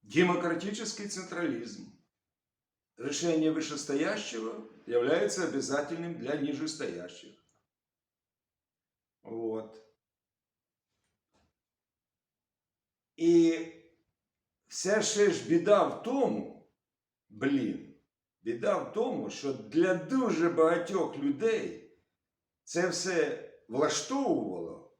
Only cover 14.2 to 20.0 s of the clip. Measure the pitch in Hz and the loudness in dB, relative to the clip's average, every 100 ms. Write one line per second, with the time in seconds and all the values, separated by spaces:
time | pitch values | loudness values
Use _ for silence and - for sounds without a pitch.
14.2 | _ _ _ _ _ - 180 214 208 202 | _ _ _ _ _ -6 0 2 2 4
15.2 | 202 - - 170 202 202 151 - 226 277 | 4 4 2 2 6 6 6 -2 -4 0
16.2 | 233 - - - _ _ _ _ _ _ | 0 0 -6 -14 _ _ _ _ _ _
17.2 | _ 110 139 143 110 - - - _ _ | _ -2 0 2 0 -6 -12 -20 _ _
18.2 | _ _ - - 208 190 - 208 254 - | _ _ -6 -2 0 0 -2 -4 -2 -2
19.2 | 104 - 139 123 104 151 185 180 | -6 -6 -6 -6 -2 2 2 2